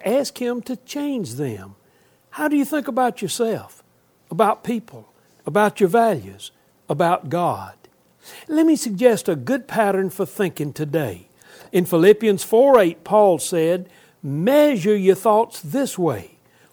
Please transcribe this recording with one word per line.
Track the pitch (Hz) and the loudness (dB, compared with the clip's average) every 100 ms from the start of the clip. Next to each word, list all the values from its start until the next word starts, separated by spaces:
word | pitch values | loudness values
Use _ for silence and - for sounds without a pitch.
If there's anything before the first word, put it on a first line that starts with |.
| 190 | -2
ask | 254 269 - | -2 -2 -6
Him | 240 247 | -6 -6
to | - 254 | -8 -12
change | - 294 285 269 151 | -12 -8 -6 -6 -8
them. | 120 143 104 95 98 _ _ _ _ _ | -8 -8 -8 -14 -20 _ _ _ _ _
How | - 302 | -6 -2
do | 294 | 0
you | |
think | 269 311 277 | 0 -4 -4
about | 247 247 240 | -2 -2 -2
yourself, | 190 - 226 175 98 - _ _ _ _ _ | -8 -4 -4 -4 -10 -20 _ _ _ _ _
about | 170 208 - | 0 0 0
people, | - 240 - 117 - _ _ _ - | -4 -6 -8 -20 -20 _ _ _ -4
about | 165 208 - | 0 0 2
your | 185 | 2
values, | 220 226 165 98 98 - - _ _ _ | 4 2 0 -8 -18 -20 -20 _ _ _
about | 147 170 180 147 | -2 0 0 -4
God? | 170 170 104 95 - _ _ _ _ - - - | -4 -2 -4 -10 -20 _ _ _ _ -20 -20 -4
Let | 311 330 | 2 4
me | 302 | 2
suggest | 240 185 247 214 - | 0 2 4 4 0
a | 160 | -4
good | 120 269 226 | -2 -4 -4
pattern | - 208 190 190 | 0 0 2 -2
for | - 185 | -4 -8
thinking | - 190 - 147 | -4 -6 -4 -8
today. | - 151 160 131 87 - _ _ - - | -6 -4 -4 -4 -8 -16 _ _ -20 -4
In | 196 180 | -2 0
Philippians | 170 180 208 226 196 - | 2 4 4 2 -2 0
four | 226 277 254 | 4 6 6
eight, | 180 170 | 4 0
Paul | - 214 208 165 | 0 4 4 2
said, | - 175 160 185 185 _ _ _ | -2 -2 0 -2 -6 _ _ _
"Measure | 147 143 190 285 294 247 175 208 | -8 -4 2 4 4 2 0 2
your | 190 185 | 4 2
thoughts | 226 214 226 - | 2 2 0 -6
this | 151 240 269 - | -8 -4 -4 -2
way. | 165 107 90 _ _ _ _ | -2 -4 -8 _ _ _ _